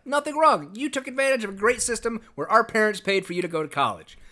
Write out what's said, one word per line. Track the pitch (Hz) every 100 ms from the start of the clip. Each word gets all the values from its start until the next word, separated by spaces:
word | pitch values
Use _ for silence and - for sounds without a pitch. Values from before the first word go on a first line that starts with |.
nothing | - 285 294 294
wrong. | 311 208 147
You | 202 285
took | 277 262
advantage | 262 269 269
of | 208
a |
great | 196 208 247
system | - 220 233 226 - -
where | 151
our | 220
parents | 220 226 214 196
paid | - 196 185
for |
you | 180
to | 175
go | 160
to | 151
college. | - 127 90 - - -